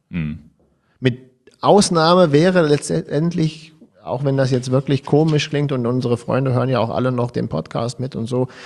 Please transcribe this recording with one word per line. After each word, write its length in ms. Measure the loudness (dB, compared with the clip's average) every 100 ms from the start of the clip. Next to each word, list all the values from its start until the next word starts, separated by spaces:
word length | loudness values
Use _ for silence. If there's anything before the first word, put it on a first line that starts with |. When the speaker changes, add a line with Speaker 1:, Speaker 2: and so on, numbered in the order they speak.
| _
Speaker 1:
Mhm. 300 | -8 -6 -10 -16 _ _ _ _ _
Speaker 2:
Mit 200 | -2 -2 -10 _ _ _
Ausnahme 720 | 4 4 4 2 4 4 4
wäre 340 | 4 4 2 2
letztendlich, 1040 | 0 0 -4 -2 -2 -2 0 -2 -4 -18 _ -20 _
auch 220 | -10 -4
wenn 120 | -2 0
das 140 | 0
jetzt 220 | 0 0
wirklich 320 | -2 0 -2
komisch 440 | 2 2 4 0 -2
klingt 220 | -2 -2
und 160 | -2 -2
unsere 300 | -2 0 -2
Freunde 360 | -2 -2 0
hören 140 | 0 0
ja 120 | 0
auch 100 | 0
alle 220 | -2 -2
noch 180 | -2 -4
den 180 | -4 -4
Podcast 520 | -6 -6 -6 -6 -6
mit 160 | -8 -8
und 100 | -4
so, 220 | -4 -4 -8